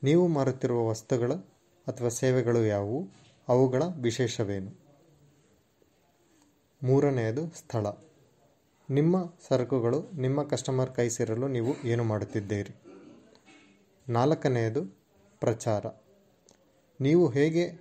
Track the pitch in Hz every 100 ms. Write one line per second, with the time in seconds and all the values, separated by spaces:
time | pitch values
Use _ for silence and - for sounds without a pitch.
0 | 131 165 180 156 131 131 131 120 113 110
1 | - 127 120 160 - _ _ _ - 117
2 | 120 113 131 127 120 120 110 101 101 123
3 | 190 - - _ - 123 131 127 165 170
4 | 120 113 123 - 104 98 95 - _ _
5 | _ _ _ _ _ _ _ _ _ _
6 | _ _ _ _ _ _ _ - 131 135
7 | 143 131 110 117 160 - - 123 104 101
8 | - _ _ _ _ _ _ _ - 135
9 | 156 180 175 - - 131 120 135 117 135
10 | 190 165 127 139 147 127 - 131 131 -
11 | 120 - 113 110 135 127 117 147 127 117
12 | 113 107 101 113 101 104 98 - - -
13 | - - - - _ - - _ _ _
14 | - 117 131 156 151 123 113 110 190 -
15 | _ _ _ - - 113 - 104 - -
16 | _ _ _ _ _ _ _ _ _ -
17 | 131 165 165 127 151 165 170 170